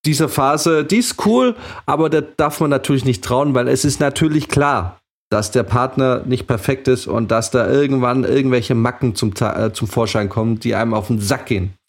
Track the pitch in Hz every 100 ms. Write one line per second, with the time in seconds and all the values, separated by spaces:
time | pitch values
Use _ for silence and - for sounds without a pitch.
0 | 156 147 151 - 135 151 165 156 151 214
1 | 240 - 208 240 254 226 - - - 143
2 | 156 151 147 - 151 - 151 135 - 135
3 | 127 113 - 123 143 127 123 131 147 131
4 | 143 143 160 151 - 143 143 123 92 -
5 | _ _ _ 104 104 127 113 123 127 -
6 | 131 123 127 127 - 117 - 131 - 123
7 | - 113 110 113 - 127 104 135 143 135
8 | 123 127 123 135 135 123 - 120 117 -
9 | 123 104 110 98 110 - 110 - 107 -
10 | 113 110 101 113 113 110 117 104 117 110
11 | 101 113 101 127 - 104 92 -